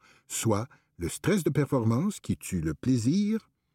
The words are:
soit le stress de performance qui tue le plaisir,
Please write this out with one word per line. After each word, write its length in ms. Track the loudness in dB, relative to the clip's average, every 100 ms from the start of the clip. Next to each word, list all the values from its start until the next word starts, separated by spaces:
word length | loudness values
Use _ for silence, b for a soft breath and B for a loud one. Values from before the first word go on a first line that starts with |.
| b b b
soit 400 | -4 0 0 -2 b b -8
le 100 | -6
stress 340 | -4 0 0
de 60 | 0
performance 720 | -2 0 2 2 2 0 -4
qui 160 | -4 -6
tue 240 | -4 -4
le 140 | -2
plaisir, 760 | -2 0 2 2 2 0 -2 -6 _ _